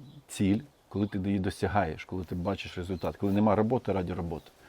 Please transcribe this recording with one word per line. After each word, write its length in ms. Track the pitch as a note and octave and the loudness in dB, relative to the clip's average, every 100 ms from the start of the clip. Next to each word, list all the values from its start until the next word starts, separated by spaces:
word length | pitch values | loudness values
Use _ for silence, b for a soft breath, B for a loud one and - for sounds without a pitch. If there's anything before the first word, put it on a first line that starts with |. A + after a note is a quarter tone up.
| - - - | -12 -20 -12
ціль, 320 | - G2 A2 - _ _ | 0 4 4 0 _ _
коли 180 | G2 G#2 | -2 -2
ти 120 | G2+ | 0
її 200 | F#2+ G2+ | 0 0
досягаєш, 640 | F#2 - F#2 G2+ F2 D#2 | -2 -2 0 2 0 -4
коли 200 | - F#2 | -8 -8
ти 100 | F2 | -6
бачиш 440 | F2+ F#2 F#2+ - - | -4 -2 -4 -6 -8
результат, 380 | F2+ F#2 F2 - | -6 -4 -4 -2
коли 160 | G2 | 2
нема 220 | G2+ G#2+ | 4 6
роботи 380 | G2 A2 B2+ - | 6 4 2 0
раді 200 | F#2+ F2+ | -2 -2
роботи. 380 | F2+ E2 D#2 - b | -4 -4 -6 -10 b